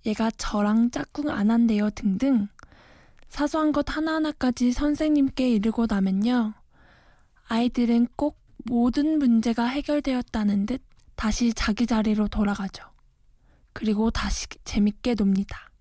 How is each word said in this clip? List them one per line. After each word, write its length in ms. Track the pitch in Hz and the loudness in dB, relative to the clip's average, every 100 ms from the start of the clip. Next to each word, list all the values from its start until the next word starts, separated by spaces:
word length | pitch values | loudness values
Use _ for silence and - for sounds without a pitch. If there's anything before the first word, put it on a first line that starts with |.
"얘가 260 | 226 214 226 | -4 -2 -2
저랑 600 | - - 208 208 220 240 | -4 -4 0 2 2 2
짝꿍 400 | 285 285 - 294 | -2 -8 -6 -4
안 200 | 220 208 | 0 2
한대요." 380 | 233 233 208 214 | 4 2 2 0
등등 580 | - 202 185 269 247 202 - - - - - - - - | -2 -2 0 2 2 0 -10 -20 -20 -20 -20 -20 -20 -16
사소한 440 | - 294 320 302 | -4 -2 0 0
것 240 | 294 285 311 | 0 -2 -4
하나하나까지 760 | 320 320 311 - 254 240 247 | -2 -2 -2 0 -2 2 0
선생님께 760 | 247 294 294 311 294 269 - 254 | 2 0 0 2 2 2 0 2
이르고 360 | 220 220 220 226 | 2 0 0 0
나면요. 640 | 202 190 190 220 247 220 214 _ _ - - _ _ _ _ - | 0 0 2 2 2 0 -6 _ _ -20 -20 _ _ _ _ -4
아이들은 600 | 226 247 247 233 233 240 - | 0 0 0 2 2 2 0
꼭 220 | 294 - _ - | -4 -4 _ -14
모든 540 | - 240 247 285 294 311 | -4 0 2 2 0 2
문제가 480 | 262 226 233 226 233 | 4 4 2 0 -2
해결되었다는 1000 | 277 285 294 285 254 240 220 208 202 202 | -2 -2 -2 0 -4 -4 -2 0 0 -2
듯 160 | 254 - - - - | -6 -8 -20 -18 -4
다시 380 | 220 - 240 | -2 0 0
자기 320 | 226 - 208 233 | 0 -2 -2 0
자리로 420 | 226 220 214 208 | 0 0 0 0
돌아가죠. 560 | - 202 202 196 - - _ _ _ _ _ _ _ _ | 0 -2 -2 -8 -12 -20 _ _ _ _ _ _ _ _
그리고 380 | - 220 208 226 | -6 -2 0 0
다시 360 | - 202 - - - | -2 -4 -4 -6 -14
재밌게 500 | - 220 208 - 247 | -4 0 0 0 -4
놉니다. 560 | 226 196 190 202 - - _ | 0 2 2 -2 -10 -16 _